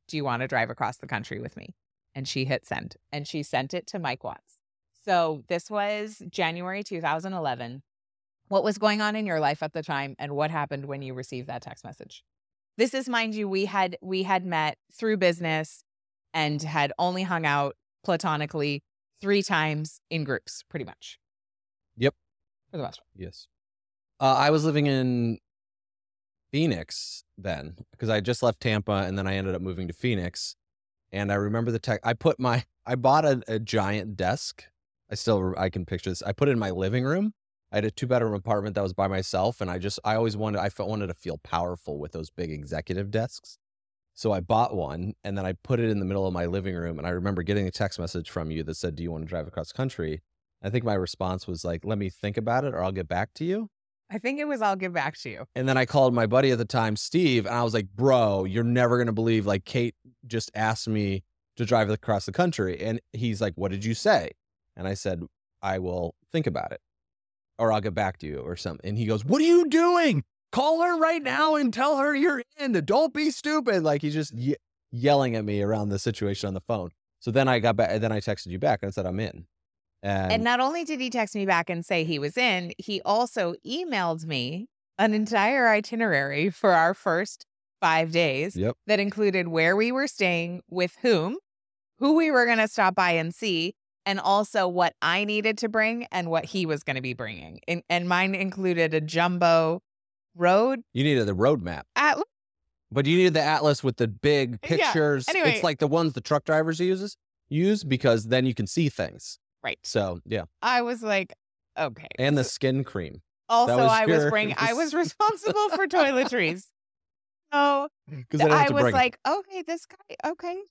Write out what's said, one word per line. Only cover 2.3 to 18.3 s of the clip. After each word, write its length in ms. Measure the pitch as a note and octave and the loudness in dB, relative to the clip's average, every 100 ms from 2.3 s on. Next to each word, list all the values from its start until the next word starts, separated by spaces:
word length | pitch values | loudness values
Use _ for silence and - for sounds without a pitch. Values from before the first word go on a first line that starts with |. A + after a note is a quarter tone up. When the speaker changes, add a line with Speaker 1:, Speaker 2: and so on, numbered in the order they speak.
| C3+ | -4
Speaker 1:
hit 220 | C3 C3+ - | -2 -4 -4
send 300 | - - - _ | -8 -10 -16 _
and 160 | D3 D3 | -10 -8
she 160 | D#3+ | -8
sent 300 | C#3+ B2+ C3+ | -4 -2 -2
it 140 | F3+ - | -6 -8
to 120 | G3 | -8
Mike 240 | D3 B2+ | -6 -6
Watts. 380 | - - _ _ _ _ _ _ | -10 -14 _ _ _ _ _ _
So 420 | - F3+ E3 D3+ A2+ | 0 2 2 -2 -4
this 220 | F3 - | -6 -4
was 520 | G#3 G3+ G#3 G#3+ G#3+ F3 | -4 -2 -4 -8 -12 -10
January 520 | - E3 E3+ F3+ G3 | -4 -2 -2 -8 -8
two 160 | G#3 F3 | -8 -4
thousand 320 | D#3+ D#3+ F#3+ | -2 -2 -4
eleven. 500 | F#3+ D3 B2 A#2+ C3+ - _ _ _ _ _ - | -4 -4 -4 -8 -12 -18 _ _ _ _ _ -2
What 140 | G3 | 0
was 120 | G3 G#3 | 2 2
going 240 | G#3+ G#3 | 0 2
on 160 | G#3+ A3 | 0 -2
in 80 | |
your 160 | G#3 D#3+ | -2 0
life 220 | D3 D3+ | 0 0
at 100 | D#3 | -6
the 100 | E3 | -6
time 320 | D3+ C#3+ C#3 C3 | -6 -6 -6 -8
and 180 | C#3+ C#3+ | -6 -2
what 140 | D3+ | -2
happened 340 | D#3+ C#3+ C#3 | -2 -6 -6
when 160 | C#3 C#3 | -8 -10
you 140 | C3+ | -10
received 340 | B2+ B2+ B2+ C3 | -10 -10 -10 -10
that 140 | B2 | -12
text 220 | - A2+ | -12 -16
message? 380 | G#2+ - - - _ _ _ _ _ - | -16 -16 -18 -20 _ _ _ _ _ -2
This 160 | A#3+ | -2
is, 160 | C4+ B3+ | -2 -4
mind 260 | A#3+ A3+ | -2 -2
you, 140 | G#3+ G#3 | -4 -4
we 160 | F#3+ | -2
had, 320 | G3 G3 F#3 F3+ | -2 -2 -2 -4
we 220 | F#3 F#3+ | -6 -4
had 200 | F#3 F#3 | 0 -2
met 320 | F3+ D#3+ D#3 - _ | -2 -2 -2 -6 _
through 240 | - A3+ G#3+ | -6 -2 2
business 680 | F3+ E3+ E3+ D#3 D#3 - _ _ _ _ _ | 2 2 -2 -4 -4 -12 _ _ _ _ _
and 260 | E3 D3+ D3 | -2 0 -2
had 300 | D#3 D3+ C#3+ - | -2 0 0 0
only 240 | F3+ F#3 | 0 0
hung 240 | F#3 E3+ D#3 | -2 0 0
out 300 | C#3+ C#3+ - _ _ | 0 0 -6 _ _
platonically 760 | - E3+ F#3+ | -2 0 0